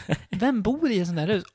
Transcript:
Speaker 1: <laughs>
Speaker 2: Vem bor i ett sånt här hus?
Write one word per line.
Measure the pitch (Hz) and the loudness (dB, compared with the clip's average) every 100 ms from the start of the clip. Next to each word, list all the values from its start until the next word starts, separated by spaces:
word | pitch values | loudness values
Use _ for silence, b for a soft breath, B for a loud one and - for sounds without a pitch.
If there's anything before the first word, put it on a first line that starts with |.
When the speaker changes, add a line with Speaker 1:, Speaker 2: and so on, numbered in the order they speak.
| - 165 | -6 -6
Speaker 1:
<laughs> | - | -4
Speaker 2:
Vem | 185 247 247 | -2 0 2
bor | 208 277 320 | 0 0 2
i | 208 | 2
ett | 175 | 0
sånt | 170 | 0
här | 160 | 0
hus? | 208 - | 0 -2